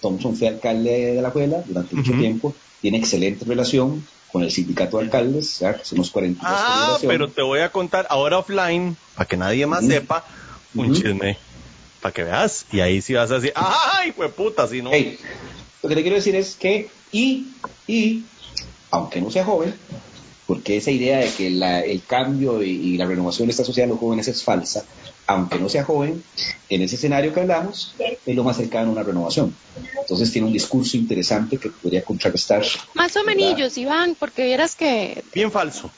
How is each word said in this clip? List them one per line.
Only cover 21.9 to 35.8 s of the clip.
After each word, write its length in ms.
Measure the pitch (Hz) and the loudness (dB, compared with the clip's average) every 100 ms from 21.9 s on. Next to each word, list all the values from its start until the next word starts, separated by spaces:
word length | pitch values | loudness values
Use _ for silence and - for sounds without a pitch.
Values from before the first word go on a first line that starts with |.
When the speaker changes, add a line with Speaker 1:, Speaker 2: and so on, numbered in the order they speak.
| 98 | -2
Speaker 1:
cambio 580 | - 127 131 139 135 113 | 0 0 0 0 2 2
y, 80 | 98 | 0
y 260 | 90 87 90 | 0 0 0
la 80 | 90 | 0
renovación 420 | 92 90 87 117 | 0 0 0 0
está 140 | 117 | 2
asociada 240 | 123 123 123 | 0 2 2
a 40 | |
los 80 | 113 | 2
jóvenes 300 | 117 113 110 | 0 0 0
es 140 | 120 | -2
falsa, 400 | - 95 87 107 - - - - - | 0 0 0 -6 -8 -18 -20 -10 0
aunque 300 | 98 90 87 | 0 2 0
no 100 | 95 | 0
sea 140 | 151 | 0
joven, 380 | 143 151 143 165 - - - - - | 0 0 0 -4 -8 -8 -8 -8 -2
en 140 | 95 | 0
ese 120 | 92 123 | 0 0
escenario 360 | 147 139 151 | 0 2 2
que 80 | 156 | 2
hablamos, 540 | 185 170 180 208 - - - - | 2 2 0 -6 -12 -6 -4 -4
es 120 | - 123 | -2 0
lo 80 | |
más 120 | 123 113 | 2 0
cercano 340 | 113 117 113 | -2 0 0
a 20 | |
una 100 | 110 | 0
renovación. 520 | 107 90 85 - - - - - - - | 0 0 0 0 0 -2 -16 -16 -10 -8
Entonces 300 | - 90 113 | -4 0 2
tiene 160 | 117 110 | 2 2
un 60 | |
discurso 440 | 113 - 131 120 123 | 0 2 0 2 0
interesante 600 | 113 98 90 107 110 135 | 0 0 0 0 0 -4
que 120 | 104 | -6
podría 340 | - 87 92 | -6 -2 -2
contrarrestar, 600 | - 92 101 87 - 107 107 - - | -2 -2 0 0 2 2 2 -4 -8
Speaker 3:
Más 220 | - 349 403 | -2 0 2
o 80 | |
Speaker 1:
¿verdad? 320 | 415 403 392 320 | 0 2 2 2
Speaker 3:
menos, 200 | 262 247 | -2 -2
Iván, 400 | 254 311 349 330 | -2 0 0 0
porque 280 | 285 - | -4 0
vieras 320 | 254 254 330 - | 0 2 0 0
que 480 | 311 240 - - - | 0 0 -2 -6 -6
Speaker 2:
Bien 160 | 180 214 | 0 0
falso. 400 | 208 165 - | 2 -2 -4